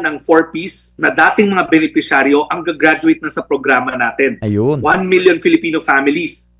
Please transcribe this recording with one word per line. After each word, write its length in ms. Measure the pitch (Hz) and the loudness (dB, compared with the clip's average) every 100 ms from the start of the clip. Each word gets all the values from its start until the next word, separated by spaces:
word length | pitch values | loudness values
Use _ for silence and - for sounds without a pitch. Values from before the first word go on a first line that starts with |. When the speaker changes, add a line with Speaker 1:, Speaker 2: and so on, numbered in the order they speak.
Speaker 1:
ng 240 | 165 143 | -6 -4
four 240 | - 160 160 | 2 2 2
Ps 480 | 160 180 - - - | -4 -10 -12 -16 -6
na 160 | 156 | -2
dating 400 | - 175 - 202 | 2 2 4 2
mga 160 | 190 170 | 2 2
benepisyaryo 800 | 160 156 151 - 143 139 143 151 | 2 2 -2 0 0 2 2 0
ang 160 | 165 | -4
gagraduate 560 | 165 160 160 156 165 160 | -6 0 0 2 0 0
na 80 | 151 | -4
sa 160 | 165 | -8
programa 480 | - 139 135 127 131 | -4 -4 0 0 0
natin. 480 | 123 117 - 135 110 | -4 -4 -2 -2 -2
Speaker 2:
Ayun. 400 | 107 104 123 147 | -2 0 0 0
Speaker 1:
One 240 | 143 180 | 0 0
million 320 | 185 185 185 165 | 2 2 2 2
Filipino 480 | 175 165 165 156 | 2 0 0 -4
families. 640 | 156 139 143 151 156 - _ _ | 0 0 0 -2 -4 -12 _ _